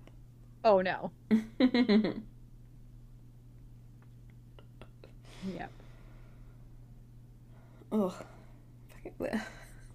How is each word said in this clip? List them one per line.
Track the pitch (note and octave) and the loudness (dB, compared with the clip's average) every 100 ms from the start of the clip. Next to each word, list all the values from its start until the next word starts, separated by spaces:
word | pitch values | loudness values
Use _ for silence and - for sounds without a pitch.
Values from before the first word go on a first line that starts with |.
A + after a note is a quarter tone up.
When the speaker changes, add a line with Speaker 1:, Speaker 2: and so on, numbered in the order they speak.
| - - - - - - A3+ | -18 -20 -20 -20 -20 2 8
Speaker 1:
Oh, | G3 | 8
no. | F#3 D3 G3 - - | 6 0 -4 -6 4
Speaker 2:
<laughs> | A3 - - B3+ A#3+ B3 G#3 G#3+ - - - - - - - - - - - - - - - - - - - - - - - - - - - - - - - - - F#3+ F3 | 4 4 4 6 6 8 6 6 -2 -8 -16 -18 -18 -18 -20 -18 -18 -18 -18 -20 -20 -20 -18 -18 -18 -20 -20 -20 -20 -20 -20 -20 -18 -18 -18 -18 -18 -18 -18 -18 -10 -8 -6
Speaker 1:
Yep. | - - - - - - - - - - - - - - - - - - - - - - - | -8 -12 -18 -18 -18 -18 -18 -18 -18 -18 -18 -18 -18 -18 -18 -20 -20 -20 -20 -20 -20 -20 -2
Speaker 2:
Ugh. | A3 F#3+ - - - - - - - - - - - | 2 2 0 -12 -16 -18 -20 -20 -20 -18 -14 -14 -6
<laughs> | - G#3+ - - - - - | -2 -2 -4 -12 -16 -18 -18